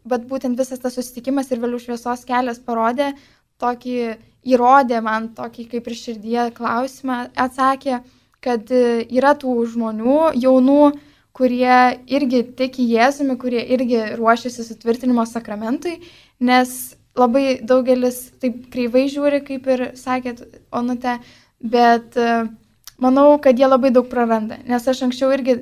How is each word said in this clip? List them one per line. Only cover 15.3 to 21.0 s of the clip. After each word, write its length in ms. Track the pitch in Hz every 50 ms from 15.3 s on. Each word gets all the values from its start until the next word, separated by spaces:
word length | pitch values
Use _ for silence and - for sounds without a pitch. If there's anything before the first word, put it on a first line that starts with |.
| - 226 226 226 208 208 226 220 262 320 - 349 330 339 - - - _ _ _ _ _
nes 540 | 247 247 247 254 254 254 - - - - - _ _ _
labai 460 | _ 247 247 240 233 277 277 269 254
daugelis 600 | 262 226 220 254 262 247 254 254 254 247 247 240 - - - _
taip 300 | _ - 254 233 - - -
kreivai 380 | - 247 240 233 233 254 269
žiūri, 340 | 277 285 285 285 294 285 277
kaip 240 | 277 - 269 262 262
ir 160 | 262 254 254 254 - -
sakėt, 500 | - - 262 254 254 254 247 240 240 - - - - _
Onute, 500 | _ - 240 240 247 247 240